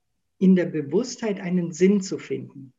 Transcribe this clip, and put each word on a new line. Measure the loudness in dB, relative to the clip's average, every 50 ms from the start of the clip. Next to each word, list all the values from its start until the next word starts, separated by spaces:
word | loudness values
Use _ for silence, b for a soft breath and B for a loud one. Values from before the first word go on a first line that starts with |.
| _ _ _ _ _ _ _ 2
in | 4 6 6
der | 6 4
Bewusstheit | 0 -4 -6 -4 -2 -2 -2 -2 -4 -6 -6 -4 -4 -4 -4
einen | -4 -2 -2 -2 -2 -4 0
Sinn | 2 4 4 4 4
zu | 0 -2 -6 -8
finden. | -8 -8 -8 -8 -8 -10 -16 -18 -20 -20 _